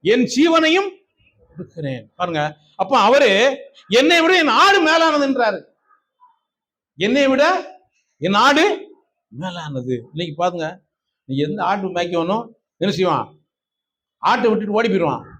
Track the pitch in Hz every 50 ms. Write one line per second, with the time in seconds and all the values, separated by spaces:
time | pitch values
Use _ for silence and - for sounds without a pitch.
0 | - 170 226 247 247 - - 247 302 339 330 330 320 311 320 381 403 392 - _
1 | _ _ _ _ _ _ _ _ _ _ _ 156 175 - _ 165 156 139 131 120
2 | 110 _ _ _ 180 175 170 156 151 151 151 _ _ _ _ - - - 269 240
3 | 202 214 254 285 285 226 190 196 240 277 262 - - - _ - _ _ 185 240
4 | 277 311 349 339 330 330 370 370 320 285 220 247 339 403 392 392 330 311 320 330
5 | 330 320 302 294 277 269 269 269 240 214 196 165 - _ _ _ _ _ _ _
6 | _ _ _ _ _ _ _ _ _ _ _ _ _ _ _ _ _ _ _ 135
7 | 175 214 247 285 277 269 269 254 190 220 370 349 294 - - _ _ _ _ _
8 | _ _ _ _ 139 180 202 208 233 277 285 294 339 415 - - - - - _
9 | _ _ _ _ _ _ - 127 175 185 175 175 160 151 139 131 123 127 127 117
10 | 113 - 147 156 175 165 143 165 175 180 175 175 160 156 180 190 _ _ _ _
11 | _ _ _ _ _ - 135 135 147 151 - - 180 175 196 202 190 185 180 175
12 | 175 175 175 170 165 175 202 226 240 - - _ _ _ _ _ 160 196 - 165
13 | 185 175 156 127 107 - - _ _ _ _ _ _ _ _ _ _ _ _ _
14 | _ _ _ _ - 165 233 254 247 233 214 190 214 202 208 214 233 233 190 190
15 | 165 147 131 117 - - - -